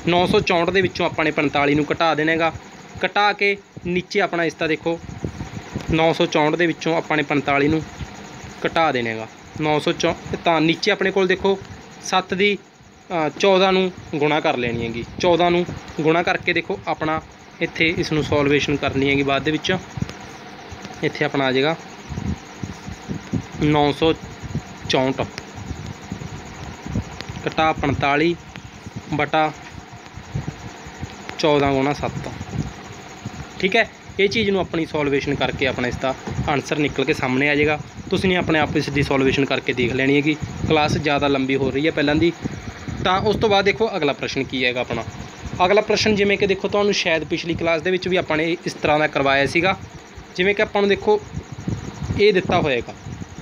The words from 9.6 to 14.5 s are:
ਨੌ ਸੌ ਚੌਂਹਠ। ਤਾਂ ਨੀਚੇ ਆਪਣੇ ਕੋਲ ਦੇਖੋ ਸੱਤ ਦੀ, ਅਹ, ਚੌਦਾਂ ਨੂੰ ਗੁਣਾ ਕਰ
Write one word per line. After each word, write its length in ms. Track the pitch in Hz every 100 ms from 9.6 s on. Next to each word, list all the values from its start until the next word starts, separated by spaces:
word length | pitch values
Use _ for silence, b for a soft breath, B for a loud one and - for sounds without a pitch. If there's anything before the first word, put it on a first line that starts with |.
ਨੌ 180 | 151 151
ਸੌ 140 | 170
ਚੌਂਹਠ। 440 | - 170 175 - -
ਤਾਂ 160 | 175 160
ਨੀਚੇ 300 | 160 - 208
ਆਪਣੇ 200 | 190 190
ਕੋਲ 160 | 196 185
ਦੇਖੋ 320 | 185 196 196 - - - -
ਸੱਤ 300 | - 185 185
ਦੀ, 220 | 185 208 196 - - - - -
ਅਹ, 180 | 175 151
ਚੌਦਾਂ 420 | - 190 185 190
ਨੂੰ 180 | 190 185 - -
ਗੁਣਾ 240 | 156 151 151
ਕਰ 160 | 156